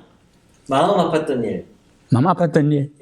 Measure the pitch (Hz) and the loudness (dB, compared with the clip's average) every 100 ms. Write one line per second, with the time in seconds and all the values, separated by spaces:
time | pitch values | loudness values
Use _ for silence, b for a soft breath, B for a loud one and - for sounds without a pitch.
0 | - _ _ _ _ _ - 135 175 202 | -20 _ _ _ _ _ -4 0 2 2
1 | 170 156 - 123 107 95 - - _ _ | 0 -2 -2 -4 -4 -6 -10 -20 _ _
2 | - 117 165 175 170 160 147 147 143 - | -2 0 2 0 0 2 2 0 -2 -10